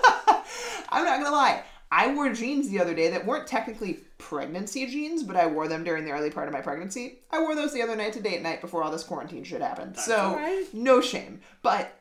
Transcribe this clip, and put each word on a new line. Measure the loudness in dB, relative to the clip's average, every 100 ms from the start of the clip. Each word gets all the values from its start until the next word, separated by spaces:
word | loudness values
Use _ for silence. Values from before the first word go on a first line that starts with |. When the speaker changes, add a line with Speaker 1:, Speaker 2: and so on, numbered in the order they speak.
Speaker 1:
<laughs> | 6 8 6 4 4 -10 -8 -8 -2
I'm | 0
not | 2 2
gonna | 2
lie. | 4 4 4 -4 -16 0
I | 2 4
wore | 2 0
jeans | 0 -2 0 0
the | 0
other | 0
day | 2 2
that | 2
weren't | -2 -2 -2
technically | -4 -4 -6 -6 -8 -12 -20
pregnancy | -8 -6 -6 -6 -6 -6 -6
jeans, | -4 -4 -4
but | -2 2
I | 2
wore | 2 -2
them | -2
during | -2 -4
the | -2
early | -4 -4
part | -4 -6
of |
my | -6
pregnancy. | -6 -6 -8 -8 -10 -14 -4
I | 0
wore | 0
those | 0 -2
the | -2
other | -2
night | -2 -4
to | -4
date | -4 -2
night | -4 -6
before | -6 -2
all | -2
this | -4
quarantine | -6 -10 -8 -12
shit | -10 -4
happened. | -4 -4 -10
Speaker 2:
That's | -6
Speaker 1:
So, | 0 2
Speaker 2:
all | 2 0
right. | 0 -2 -4
Speaker 1:
no | -2 6 6
shame. | 6 -4 -8 -16 -20 -2
But | 0 0 -2 -8